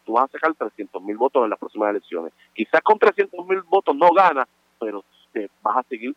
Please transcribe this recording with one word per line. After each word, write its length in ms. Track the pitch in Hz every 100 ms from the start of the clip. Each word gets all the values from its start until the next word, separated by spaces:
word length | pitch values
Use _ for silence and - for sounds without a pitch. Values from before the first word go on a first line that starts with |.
| -
tú 80 |
vas 160 | 117 135
a 20 |
sacar 220 | 151 160
trescientos 480 | 156 113 - 98 92
mil 140 | 95 107
votos 260 | 135 139
en 60 | 110
las 100 | 98
próximas 300 | - 107 104
elecciones. 420 | 101 - 85 82 - _
Quizás 280 | - 107 160
con 160 | - 220
trescientos 480 | 208 202 196 175 180
mil 160 | 190
votos 300 | 180 196 160
no 160 | 143 175
ganas, 360 | 175 185 139 123 _ _ _
pero 240 | 110 101 - _ _
te 160 | 113 98 _
vas 160 | 107 120
a 60 |
seguir, 320 | - 113 120